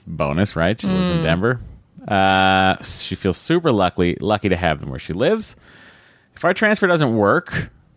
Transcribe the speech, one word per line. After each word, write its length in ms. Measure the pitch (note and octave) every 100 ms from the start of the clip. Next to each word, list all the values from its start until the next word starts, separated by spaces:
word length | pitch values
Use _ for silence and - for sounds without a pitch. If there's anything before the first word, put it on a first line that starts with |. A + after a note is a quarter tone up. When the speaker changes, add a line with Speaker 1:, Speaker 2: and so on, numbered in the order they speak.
| -
Speaker 1:
bonus, 500 | D#2+ D2 D#2 G#2 D#2+
right? 240 | E2+ A2+
She 80 | G3+
lives 220 | F#3 F3+
in 100 | E3+
Speaker 2:
Mm. 40 |
Speaker 1:
Denver. 360 | A#2 E2+ A2+ B2 - - _ - -
Uh, 720 | G2 F#2+ F#2+ F#2+ F#2+ F#2+ -
she 320 | - - - F#2+
feels 220 | G2 F2
super 340 | - E3+ E3+
lucky, 460 | G#2+ F2+ - F2 -
lucky 300 | G2 G#2 G2+
to 60 | F2
have 220 | E2+ D2+
them 100 | C#2
where 100 | B1+
she 140 | -
lives. 420 | E2 D3 A3 G#3 - - - - - _ _ _ -
"If 80 |
our 100 | E3+
transfer 340 | F#3 G#3+ G#3+ F#3
doesn't 280 | F3 C#3 A2+
work, 540 | G2+ D3+ - - - - _